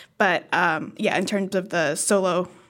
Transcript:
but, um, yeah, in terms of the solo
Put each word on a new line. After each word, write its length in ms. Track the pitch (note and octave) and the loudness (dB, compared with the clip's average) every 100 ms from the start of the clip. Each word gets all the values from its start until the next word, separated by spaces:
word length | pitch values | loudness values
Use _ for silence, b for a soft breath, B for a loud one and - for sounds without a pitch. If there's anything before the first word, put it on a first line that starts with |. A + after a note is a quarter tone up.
| B - | B 0
but, 260 | G3 F3 - | 0 0 0
um, 400 | - F3 D#3 D3+ - | 0 2 0 -6 -4
yeah, 200 | G#3 D#3+ | -2 0
in 80 | |
terms 300 | F#3+ G3+ F#3+ | 0 -2 -2
of 140 | G3 G3 | -4 -2
the 260 | E3+ D3+ | -2 0
solo 540 | D#3 - G3+ F#3 E3+ F3+ B B | -2 0 2 2 0 -4 B B